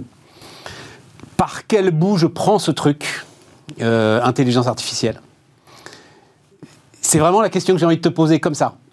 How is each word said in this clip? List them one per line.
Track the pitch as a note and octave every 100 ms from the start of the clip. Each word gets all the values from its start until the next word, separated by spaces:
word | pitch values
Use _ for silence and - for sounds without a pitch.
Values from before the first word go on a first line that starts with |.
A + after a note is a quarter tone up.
| F#2 _ _ - - - - - - - - - - -
par | E3+ - -
quel | G#3+ F#3+
bout | D#3 F#3 G3+
je | D#3+
prends | E3+ F3+ G#3
ce | -
truc, | C#3+ D3 D3 - - - - _ - - -
euh, | A2+ A2+ A2 A2+
intelligence | B2 B2 B2+ A#2+ B2
artificielle ? | A2 - - A2+ - - _ _ _ _ - - - - _ _ _ _ _ - _ _ _
C'est | - E3
vraiment | D#3+ G3+
la | G#3
question | F#3 F#3
que | F#3
j'ai | E3
envie | E3
de |
te | E3+
poser | E3 D#3+ D#3
comme | F3 D3+
ça. | B2+ - _